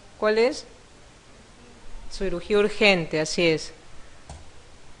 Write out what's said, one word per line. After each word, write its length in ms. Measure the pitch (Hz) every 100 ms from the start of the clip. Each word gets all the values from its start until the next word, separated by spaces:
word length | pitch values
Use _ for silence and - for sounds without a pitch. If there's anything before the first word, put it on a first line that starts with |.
| - -
¿Cuál 200 | 214 220
es? 280 | 240 302 - - - - - - - - - - - - - - -
Cirugía 500 | - 190 175 - 208
urgente, 600 | 208 - 214 185 156 156
así 280 | 156 - 170
es. 260 | 156 - - - - - - - - - - - - - -